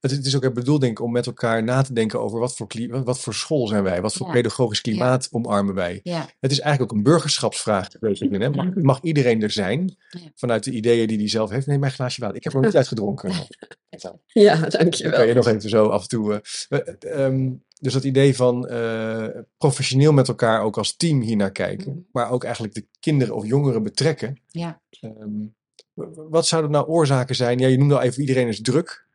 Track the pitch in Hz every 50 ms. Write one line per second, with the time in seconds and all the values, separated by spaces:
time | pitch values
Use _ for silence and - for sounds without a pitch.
0 | - 127 135 143 127 135 135 139 131 131 117 123 120 135 151 147 135 120 107 -
1 | 120 117 120 120 120 120 117 - 120 113 113 113 110 120 127 135 135 131 123 113
2 | 110 107 110 117 110 104 110 113 120 123 - - 113 - - 113 120 120 117 135
3 | 127 120 123 - - 117 101 - - - 160 139 120 104 107 104 98 92 87 87
4 | 92 107 - - 135 180 151 123 120 110 - - 127 110 104 - - 117 110 -
5 | 123 127 127 127 - - - 117 120 120 104 101 101 101 95 98 87 87 90 92
6 | - 175 170 165 92 - _ - - 131 139 139 139 151 143 131 123 107 113 104
7 | 104 135 170 160 156 143 - - 123 107 - - - 113 104 95 90 - - -
8 | 113 107 98 - - - 101 95 113 143 143 139 175 185 185 190 151 139 127 -
9 | - 165 156 147 123 120 113 110 107 104 - 107 95 92 117 160 185 185 - _
10 | _ - - 175 170 151 _ - - 120 113 110 - 139 127 113 107 120 120 117
11 | 113 107 110 104 107 104 110 110 110 95 104 131 135 143 143 139 143 135 - -
12 | 127 123 - - 120 101 - 123 - 135 135 135 131 214 196 147 123 - 123 110
13 | 101 98 131 - - 92 95 160 - - - - - - - _ _ _ - -
14 | - - - - _ _ - 233 202 208 - 160 156 - - - - - - -
15 | - 160 - 131 117 113 120 123 113 120 107 101 104 104 110 110 107 107 104 101
16 | 101 - 123 113 104 104 104 104 - - - - - - 139 - - - - -
17 | - - 156 143 135 131 131 131 131 131 127 - _ _ _ - 139 127 117 135
18 | 135 139 131 135 139 139 127 - 123 123 123 123 123 - 120 117 117 113 113 113
19 | 110 110 110 110 110 - - - - _ _ - - 143 135 - 131 - 127 135
20 | 143 156 147 139 127 131 113 - 120 113 110 110 104 110 101 113 101 - - -
21 | 170 165 147 131 107 110 113 101 98 95 98 - 92 92 98 101 95 139 139 175
22 | 180 _ - 127 117 107 127 127 - 117 113 - 113 104 - 107 - _ _ _
23 | - 156 151 139 123 107 113 110 104 107 131 143 147 135 117 110 107 104 - -
24 | 135 160 151 - 113 113 139 - _ _ - 165 170 165 156 _ _ _ _ -
25 | - 110 110 107 107 104 104 107 107 110 _ _ _ _ _ _ - _ - 165
26 | 160 - 160 156 156 156 156 165 165 - 170 165 151 147 147 143 - - 160 170
27 | 156 135 139 127 123 - 123 - 123 120 123 127 127 131 131 131 143 143 143 123
28 | 127 123 120 131 147 131 131 127 123 117 104 104 110 127 127 156 - - - -
29 | _ _